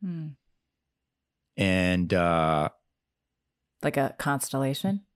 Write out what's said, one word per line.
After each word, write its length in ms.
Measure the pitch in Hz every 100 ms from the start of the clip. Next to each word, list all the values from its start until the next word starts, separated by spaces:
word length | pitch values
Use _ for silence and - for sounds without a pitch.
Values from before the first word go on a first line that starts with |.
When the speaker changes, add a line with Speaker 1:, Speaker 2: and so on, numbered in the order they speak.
| 185
Speaker 1:
Mm. 300 | 170 156 139 _ _ _ _ _ _ _ _ _ _ _ -
Speaker 2:
And, 560 | 98 92 90 90 87
uh, 560 | 92 87 82 80 78 76 - _ _ _ _ _ _ _ _ _ _
Speaker 1:
Like 160 | 143 143
a 160 | 131 -
constellation? 840 | 147 139 - 135 135 143 190 202 -